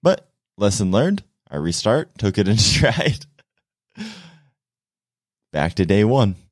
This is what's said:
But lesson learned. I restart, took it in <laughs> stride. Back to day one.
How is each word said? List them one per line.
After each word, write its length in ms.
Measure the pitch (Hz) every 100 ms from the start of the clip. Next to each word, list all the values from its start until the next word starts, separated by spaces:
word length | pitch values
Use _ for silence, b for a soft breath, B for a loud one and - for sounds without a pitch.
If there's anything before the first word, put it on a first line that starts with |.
But 280 | 151 190 _ _ _ -
lesson 340 | 101 98 95
learned. 320 | 98 160 202 - _ _
I 80 | 71
restart, 600 | 80 85 107 127 - -
took 200 | 101 95
it 100 | 98
in 100 | 110
<laughs> 20 |
stride. 640 | 101 - 135 120 131 - - _ _ _ _ _ _ - 220 202 165 160 143 _ _ _ _ _ _ _ _ _ _
Back 240 | 76 76 -
to 100 | 90
day 180 | 101
one. 320 | 107 135 110 92 _